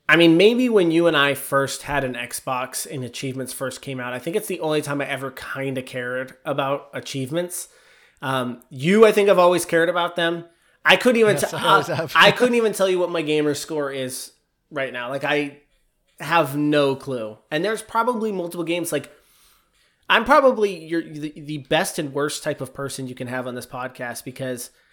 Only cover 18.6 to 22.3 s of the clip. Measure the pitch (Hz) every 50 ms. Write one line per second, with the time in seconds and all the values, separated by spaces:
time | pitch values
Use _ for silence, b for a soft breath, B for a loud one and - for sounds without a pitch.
18.6 | 165 160 170 175 165 170 156 147 135 - - b b b b b b b b b
19.6 | b b b b b b b b b - 180 220 226 233 285 302 277 262 226 220
20.6 | 208 202 185 165 160 160 170 165 156 160 156 151 147 151 151 165 147 143 151 147
21.6 | 131 - 156 160 190 196 - - 156 143 135 143 147 151